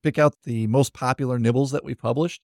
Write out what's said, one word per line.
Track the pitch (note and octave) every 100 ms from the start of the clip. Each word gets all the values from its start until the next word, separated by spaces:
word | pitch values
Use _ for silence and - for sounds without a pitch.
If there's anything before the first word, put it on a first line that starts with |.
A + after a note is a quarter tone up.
pick | D#3 C3+
out | D3+ _
the | - A#2 A2
most | B2+ C3+
popular | - B2+ C3 C3 B2
nibbles | A#2 A#2+ C#3
that | C#3+
we | C#3
published | B2+ A2+ B2+ E3+ -